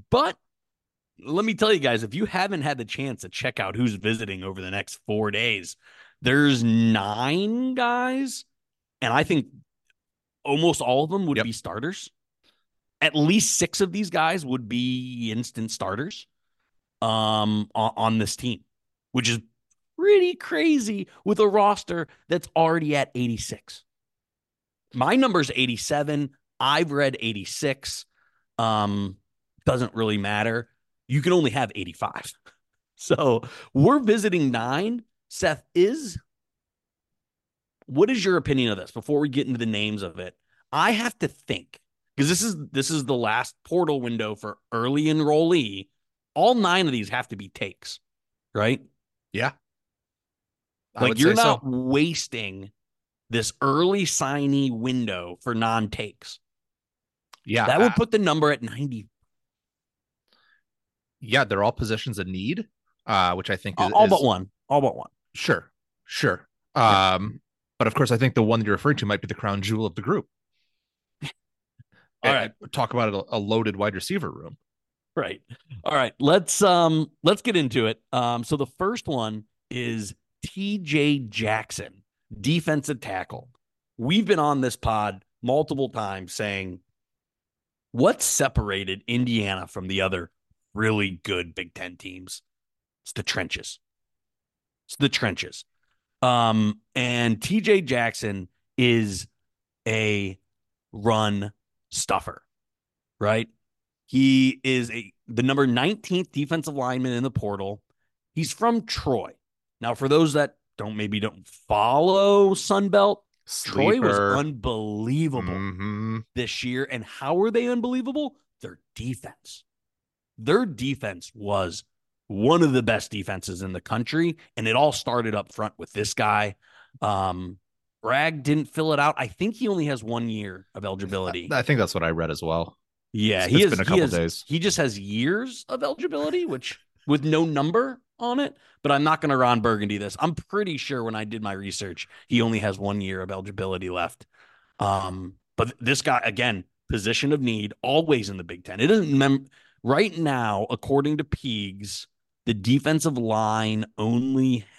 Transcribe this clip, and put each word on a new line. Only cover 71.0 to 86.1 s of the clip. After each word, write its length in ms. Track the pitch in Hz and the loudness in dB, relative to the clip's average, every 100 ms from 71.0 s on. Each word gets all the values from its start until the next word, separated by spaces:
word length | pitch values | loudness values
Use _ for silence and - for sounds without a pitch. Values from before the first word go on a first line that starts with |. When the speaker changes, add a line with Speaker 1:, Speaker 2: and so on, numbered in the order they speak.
| _ _ | _ _
Speaker 1:
All 60 | 143 - _ _ _ _ _ _ _ _ | -14 -14 _ _ _ _ _ _ _ _
Speaker 2:
And 320 | 120 135 107 - | 0 0 0 -8
Speaker 1:
right. 100 | - | -10
Speaker 2:
talk 220 | - 120 | -4 -2
about 200 | 120 110 | 0 0
a, 220 | 98 - 117 | -2 -4 -4
a 40 | |
loaded 360 | 101 110 110 95 | 0 0 0 0
wide 200 | 104 95 | -2 -2
receiver 340 | - 190 107 | -4 -4 -6
room. 280 | - 78 - _ _ _ _ _ - | -10 -16 -20 _ _ _ _ _ -6
Speaker 1:
Right. 260 | 104 95 - 123 _ 117 | -6 -6 -14 -20 _ -10
All 120 | - 147 | -2 0
right. 180 | 123 - | 0 0
Let's, 420 | 143 185 170 - | 4 4 4 2
um, 500 | 202 175 165 160 156 _ | 4 6 4 4 0 _
let's 180 | 156 202 | 2 2
get 140 | 247 190 | 2 0
into 320 | 135 123 113 | 2 2 0
it. 140 | 113 _ | 0 _
Um, 320 | 127 120 120 | -2 0 -2
so 140 | 120 147 | -2 -2
the 100 | 135 - | -2 -4
first 300 | 185 233 - | -4 -4 -4
one 380 | 135 110 107 107 _ - | -4 -4 -6 -12 _ -12
is 440 | 123 120 113 101 - _ _ - | -8 -4 -6 -8 -12 _ _ -14
T 320 | - 196 208 | -8 -6 -6
J 420 | 160 151 147 143 | -2 0 2 0
Jackson, 840 | 120 104 110 110 110 - 98 - _ _ _ 104 | -2 -4 -2 -2 -4 -12 -12 -16 _ _ _ -6
defensive 600 | 113 165 160 151 135 135 | 0 0 0 -2 -2 -8
tackle. 500 | - 95 - - - _ _ _ _ - | -8 -8 -8 -12 -18 _ _ _ _ -8
We've 280 | 117 196 190 | 0 2 4
been 140 | 185 | 4
on 220 | 147 143 | 4 2
this 140 | 127 - | 0 -2
pod 500 | 117 110 104 95 - _ | -2 0 -2 -6 -14 _
multiple 480 | 120 139 151 143 131 | 0 0 0 -2 -4
times 440 | 120 101 | -4 -6